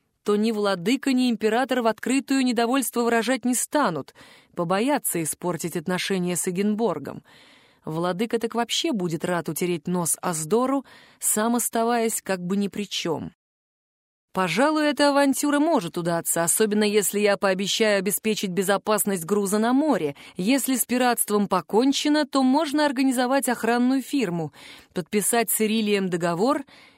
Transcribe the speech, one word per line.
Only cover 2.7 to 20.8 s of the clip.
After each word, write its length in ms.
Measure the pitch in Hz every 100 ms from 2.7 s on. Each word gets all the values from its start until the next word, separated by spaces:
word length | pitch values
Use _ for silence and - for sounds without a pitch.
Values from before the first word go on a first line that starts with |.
| 269 - 240
выражать 440 | 240 233 220 262
не 120 | 240 247
станут, 580 | - 302 240 151 - - - - _
побоятся 680 | - 170 190 254 285 - 175
испортить 560 | 156 - 175 170 175 175
отношения 600 | 156 180 - 190 175 175
с 100 | -
Эгенборгом. 800 | 180 208 208 226 156 139 - - - - - _ _
Владыка 540 | - 160 175 180 226 233
так 160 | 233
вообще 380 | 226 233 - 339
будет 320 | 226 180 165
рад 240 | - 175 170
утереть 400 | 156 175 175 -
нос 280 | 180 165 -
Аздору, 640 | 180 156 156 220 262 277 - - - -
сам 380 | - 214 226 240
оставаясь 680 | - 233 226 240 226 -
как 180 | - 190
бы 160 | 175 196
ни 120 | 202
при 160 | - 202
чем. 440 | - 175 139 82 _ _ _ _ _ _ _ _ _ _
Пожалуй, 540 | - 180 170 294 311 302
эта 240 | 294 285
авантюра 480 | 277 277 262 294 285
может 400 | 311 311 175 180
удаться, 440 | 170 170 - 170
особенно 420 | 165 - 220 208
если 360 | 208 208 190 202
я 160 | 208 196
пообещаю 640 | 196 190 196 - 220 202
обеспечить 520 | 190 196 220 208 202
безопасность 760 | 175 185 196 - 208 208 190 160
груза 320 | 208 196 208
на 160 | 226
море. 420 | 262 311 208 151 147 - -
Если 400 | 185 277 -
с 100 | 254